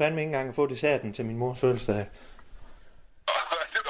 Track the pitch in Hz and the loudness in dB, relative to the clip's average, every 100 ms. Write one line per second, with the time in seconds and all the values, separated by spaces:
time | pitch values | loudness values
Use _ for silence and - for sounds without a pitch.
0 | 151 160 156 139 131 123 143 123 147 135 | 2 2 0 0 -2 2 2 2 2 2
1 | 110 104 113 113 127 123 127 123 - 104 | 0 -4 -4 0 -2 4 4 4 2 0
2 | 104 - - - - - - - - - | 0 -10 -18 -18 -14 -14 -14 -14 -18 -20
3 | - - - - - 170 156 - | -20 -8 0 0 0 -2 0 -2